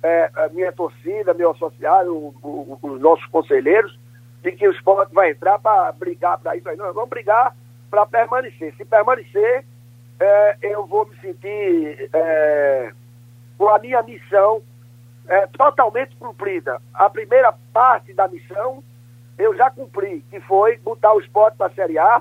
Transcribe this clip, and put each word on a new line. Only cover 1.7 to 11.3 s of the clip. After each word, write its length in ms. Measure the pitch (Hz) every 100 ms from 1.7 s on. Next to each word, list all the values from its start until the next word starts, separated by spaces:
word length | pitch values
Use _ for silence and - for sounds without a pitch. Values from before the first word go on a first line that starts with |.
| 120 147 190 180
o, 220 | 165 147 123
o, 360 | 147 147 135 131
os 180 | 143 131
nossos 240 | 151 165 123
conselheiros, 720 | 165 - 139 135 202 202 - - - - -
de 80 | 175
que 160 | 180 202
o 60 |
Sport 400 | 175 - 196 196
vai 180 | 170 180
entrar 280 | 143 180 208
pra 320 | 220 208 175
brigar 440 | - 180 175 175 175
pra 180 | 160 170
isso 120 | 123
aí. 80 | 170
Não, 160 | 202
vamos 160 | 202 247
brigar 460 | 240 208 220 254 - - - -
pra 160 | 208
permanecer. 720 | 208 233 233 247 254 120 160 -
Se 80 |
permanecer, 800 | - 220 214 254 127 196 220 254 - - - - - -
é, 380 | 190 202 208 202
eu 220 | 202 208
vou 220 | 180 202 208
me 100 | -
sentir, 920 | 190